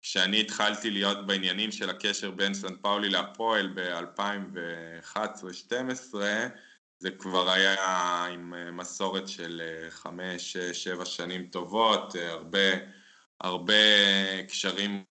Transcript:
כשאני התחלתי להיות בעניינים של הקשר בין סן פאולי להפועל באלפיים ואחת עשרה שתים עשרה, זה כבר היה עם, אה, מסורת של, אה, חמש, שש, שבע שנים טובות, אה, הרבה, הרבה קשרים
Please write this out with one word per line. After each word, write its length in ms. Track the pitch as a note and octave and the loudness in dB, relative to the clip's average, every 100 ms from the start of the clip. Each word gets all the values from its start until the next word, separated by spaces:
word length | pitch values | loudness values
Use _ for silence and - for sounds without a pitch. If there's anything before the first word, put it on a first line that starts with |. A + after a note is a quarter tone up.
כשאני 380 | - G2 F#2 G#2+ | -2 2 4 4
התחלתי 500 | G#2+ - G#2 G#2+ A#2 | 0 2 0 2 -2
להיות 360 | G2+ G2+ G2+ G2 | 0 0 0 0
בעניינים 460 | G2 F#2+ F#2 G#2+ | 0 0 0 -2
של 180 | G2+ G2 | -4 -6
הקשר 400 | F#2 G#2 G2+ G2+ | -2 -2 -2 -4
בין 240 | F#2 G2 | -2 0
סן 220 | G2 G2 F#2+ | 0 -6 -4
פאולי 320 | G2+ G#2 G#2 | 0 0 2
להפועל 580 | F#2+ - - A2+ A2 G2 | 0 0 -4 2 2 2
באלפיים 800 | F#2+ F2+ E2+ F2 - G2+ G2+ F#2 | -2 -4 -4 -6 -4 -4 -4 -6
ואחת 800 | F2+ E2+ E2+ E2 E2+ - G2+ F2+ | -8 -8 -8 -12 -14 -8 -4 -4
עשרה 180 | - F#2 | -6 -12
שתים 380 | F2 - A#2+ B2+ | -14 -6 -4 -2
עשרה, 560 | B2+ - G#2 G2+ G#2 B2 - - _ _ _ | -6 -8 -2 0 0 -2 -8 -20 _ _ _
זה 120 | F#2 | -8
כבר 400 | F#2 F#2+ F#2 F2+ | -6 -2 2 4
היה 260 | F#2+ F#2+ G2 F#2+ F#2 F2+ F2 F2+ | 6 6 4 2 2 2 0 -2
עם, 280 | F2 F2 | -6 -10
אה, 160 | F2 F2 | -10 -10
מסורת 580 | F2 F2+ - G2 F#2+ F#2+ | -10 -10 -4 -2 -2 -4
של, 340 | - E2+ E2 | -10 -8 -6
אה, 260 | E2 D#2+ E2 | -8 -8 -12
חמש, 640 | - - F2 F#2 F2+ - | -12 -12 -8 -8 -6 -6
שש, 320 | F#2 F2+ F2 | -6 -4 -4
שבע 200 | F#2 F2+ | -4 -4
שנים 420 | F2+ - F2+ F2+ F2+ | -6 -6 -6 -6 -6
טובות, 680 | F2+ F2 G#2 A2+ G2+ - F2+ | -8 -4 2 4 4 0 -6
אה, 140 | E2+ | -6
הרבה, 380 | E2 D#2+ G2 G2 F#2 F#2+ - - - _ _ | -6 -2 4 4 4 -2 -18 -20 -20 _ _
הרבה 340 | F#2 F2+ F2 G#2+ G#2+ G#2 G2+ G2 F#2+ F#2+ F#2+ | -4 -2 4 8 10 10 8 6 2 -2 -6
קשרים 560 | - G2 F#2 G2+ G2+ F#2+ | -4 -2 -2 -2 -4 -8